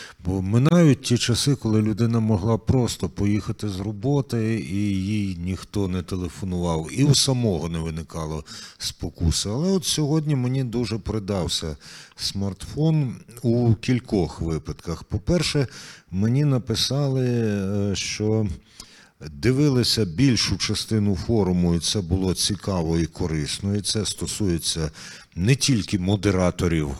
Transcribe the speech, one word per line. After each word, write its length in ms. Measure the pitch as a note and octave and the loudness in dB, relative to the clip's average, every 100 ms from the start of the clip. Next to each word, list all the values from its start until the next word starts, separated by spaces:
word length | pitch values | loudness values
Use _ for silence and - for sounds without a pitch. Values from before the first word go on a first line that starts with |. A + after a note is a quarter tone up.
| - - | -16 -10
бо 180 | - F#2+ | -4 -2
минають 600 | F#2 A#2 C#3+ F3 D#3+ B2+ | 2 4 6 6 6 6
ті 160 | - A#2+ | 2 0
часи, 360 | - A2 - | 2 0 2
коли 280 | C3+ A2+ A2 | 0 2 2
людина 380 | G#2+ G2+ A#2 A#2 | 2 2 2 2
могла 380 | A2 G#2+ G#2 A2 | 2 2 2 0
просто 500 | - C3 A#2 - F2+ | 2 2 2 -2 -6
поїхати 600 | - G2+ G#2 A2 A2+ G#2 | -2 0 0 -2 -6 -6
з 120 | F#2 | -4
роботи, 840 | G2+ G#2 A#2+ C#3+ C3 A#2 A2 A2+ C#2 | -6 -4 0 0 0 -2 0 -2 -2
і 60 | G2 G#2 G2 | -2 0 0
їй 320 | F#2+ G#2+ G2 F2 | 0 -2 -2 -4
ніхто 520 | F2 F#2 - G#2 G2 | -4 -6 -4 -2 -2
не 140 | F2+ | -2
телефонував, 840 | E2+ F#2 F2 - G2 F2+ F2 D#2+ D#2+ | -4 -6 -6 -6 -6 -2 0 -2 -2
і 120 | A#2 | 0
у 100 | C#3+ | 4
самого 540 | B2+ - B2+ A#2 E2+ E2 | 4 4 2 2 0 -2
не 100 | E2 | -4
виникало 680 | D#2+ D#2+ D#2+ E2+ D#2 D#2 - - - - | -4 -6 -8 -8 -6 -6 -8 -16 -18 -12
спокуси. 680 | - - F2+ - E2+ - G2 | -10 -8 -10 -2 0 0 -2
Але 200 | A#2 F3+ | -2 0
от 160 | F#3+ | 0
сьогодні 520 | - - D3 D#3+ D3+ C#3 | 0 0 2 0 2 0
мені 280 | B2 C3+ | 0 0
дуже 340 | B2+ A#2 A2+ A2 | -2 -2 -2 -4
придався 800 | - A2 G2 G2 E2 - E2 D2+ - - - - | -2 -4 -2 0 0 -2 -4 -8 -12 -20 -20 -10
смартфон 1000 | - G2+ G2 F#2+ - C#3+ D#3 D#3 C3 - - - | -6 -4 -4 -6 -10 0 2 2 0 -4 -14 -4
у 320 | B2 A#2+ A#2+ | 0 2 4
кількох 680 | A2 - B2 - G#2 D#2 - | 2 2 0 2 0 0 -2
випадках. 640 | E2 D#2 - C#2+ - E2 | -4 -4 -6 -10 -8 -8
По-перше, 600 | - - - F3 - D3 B2+ - - - - | -6 -6 0 0 2 0 -2 -4 -18 -20 -8
мені 340 | F#2 A2 C3 | -2 2 2
написали, 840 | D3 B2+ - A2 - C3+ C#3 C3 B2 | 2 2 0 -2 0 0 0 0 2
е, 680 | A#2+ A2+ G2+ F#2+ G#2 G2+ F#2+ | 2 0 0 -2 0 0 -2
що 500 | - - G#2+ A2 G#2+ - - - - - - _ | -4 -2 0 2 0 -4 -14 -20 -20 -20 -20 _
дивилися 840 | D#2 C#2+ G#2+ C3 D3 B2+ A2+ - | -14 -2 0 4 4 4 2 2
більшу 520 | G2 D#2+ C#3 G#2+ - G2 | 0 4 4 4 0 -2
частину 600 | - G#2 - A2 G2+ F2+ | -2 -4 0 2 2 0
форуму, 580 | - A#2 F#2 F2+ F2 | 2 2 4 4 4
і 60 | E2+ | 2
це 200 | - G#2+ | 0 -2
було 340 | E2+ F#2 F#2 | 0 0 0
цікаво 640 | F2 - G2 - F#2 D#2+ E2 | 0 -2 -2 -2 -2 0 0
і 80 | D#2+ | 0
корисно, 720 | - F2+ D#2+ C#2+ - G2 G#2 | -2 -4 -2 -4 -4 -2 -2
і 40 | |
це 260 | F#2+ A2 F#2+ | -2 -4 -4
стосується 840 | - E2+ - G2+ E2+ - E2+ D2+ - - - - | -6 -6 -2 0 0 -2 -4 -4 -6 -18 -18 -14
не 200 | - G2 | -2 2
тільки 440 | C#3 - A#2+ - G2+ | 2 2 0 0 -2
модераторів, 920 | F2+ G#2 G2+ F#2 F2+ - F2+ E2 C#2+ C2+ | 0 0 2 2 2 2 0 0 -2 -6